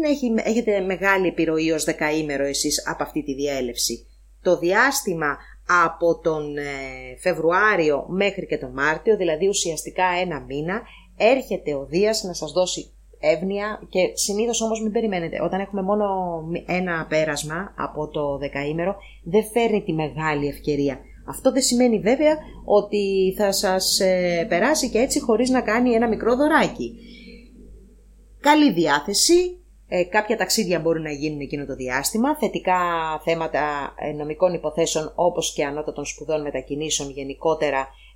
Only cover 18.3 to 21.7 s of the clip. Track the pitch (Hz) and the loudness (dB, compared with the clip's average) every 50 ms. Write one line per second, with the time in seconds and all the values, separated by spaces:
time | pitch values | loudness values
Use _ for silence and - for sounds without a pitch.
18.3 | 139 135 143 139 - 139 143 147 156 170 175 190 196 - - - - - - 170 | -2 -4 -6 -6 -4 -4 -4 -2 -2 -2 -2 -2 -4 -6 -12 -20 -20 -14 -8 2
19.3 | 180 220 208 214 - 240 233 220 214 196 - - 160 160 156 143 127 156 160 156 | 2 2 2 2 0 0 2 2 2 0 0 -2 -2 -2 -2 -4 -4 -4 -2 -2
20.3 | 147 143 143 143 143 - - 151 147 143 143 139 127 - - - - - - - | 0 0 -2 -4 -6 -4 -4 -2 0 2 0 0 -2 -4 -12 -20 -20 -18 -14 -12
21.3 | - - - 262 226 269 254 - | -10 0 0 2 2 4 2 2